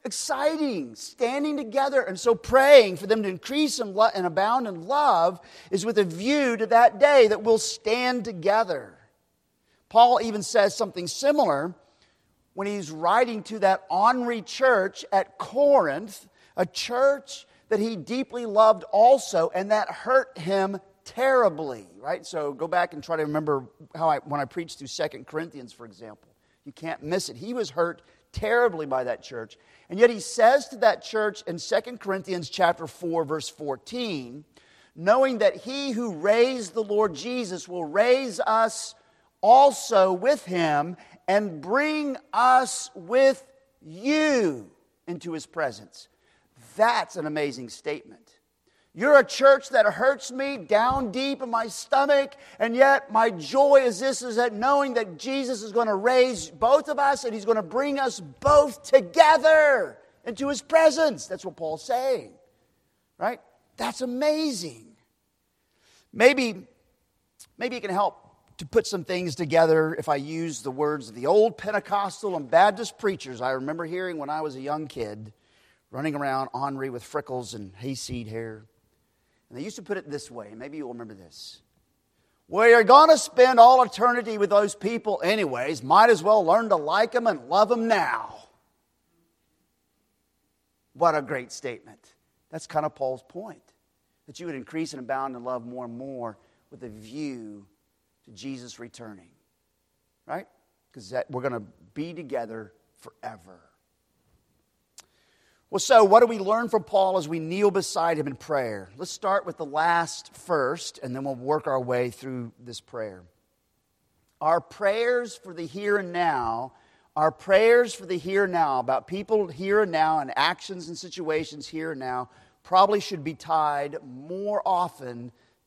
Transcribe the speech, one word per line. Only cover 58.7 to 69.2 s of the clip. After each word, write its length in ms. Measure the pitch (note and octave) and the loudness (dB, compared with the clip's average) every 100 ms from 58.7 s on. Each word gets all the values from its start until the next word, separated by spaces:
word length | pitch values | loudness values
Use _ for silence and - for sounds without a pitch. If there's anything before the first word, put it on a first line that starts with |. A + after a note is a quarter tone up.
| - | -2
together 1200 | - C4 F3 E4 D#4 D#4+ D#4 D#4 D4 B3+ E3+ - _ _ - | 4 4 6 6 6 6 6 6 6 4 0 -10 _ _ -12
into 220 | G#3+ C#4 | -6 -4
his 160 | C4+ | -6
presence. 640 | - D#4+ D#4+ C#4 D#4 F3 - | 0 4 6 4 0 -2 -10
That's 180 | F#3 F#3 | -12 -12
what 100 | - | -10
Paul's 280 | D#3+ D#3 | -8 -8
saying, 500 | - B3 C4 A#3 A2 - _ _ _ _ _ _ _ - | -4 -2 -2 -2 -6 -20 _ _ _ _ _ _ _ -8
right? 200 | G3+ A#3+ _ _ _ - | -6 -6 _ _ _ -10
That's 260 | A#3 - | -8 -6
amazing. 960 | B3+ B3 D4+ D4+ D#4 G#3+ E3+ A2+ A2+ _ _ _ _ _ _ _ _ _ _ _ _ | -8 -2 -2 0 -2 -6 -10 -16 -20 _ _ _ _ _ _ _ _ _ _ _ _
Maybe, 540 | - B3 C#4 A#3+ F#3+ - _ _ _ _ _ _ _ - - | 4 4 4 -2 -6 -16 _ _ _ _ _ _ _ -20 -10
maybe 200 | B3 B3 | -8 -6
it 60 | |
can 100 | G3+ | -4
help 360 | F#3 G3+ - _ _ _ - | -2 -2 -4 _ _ _ -18
to 80 | D3 | -2
put 220 | A3+ - | 0 0
some 160 | F#3+ | -4
things 320 | D#3+ F3+ | -6 -6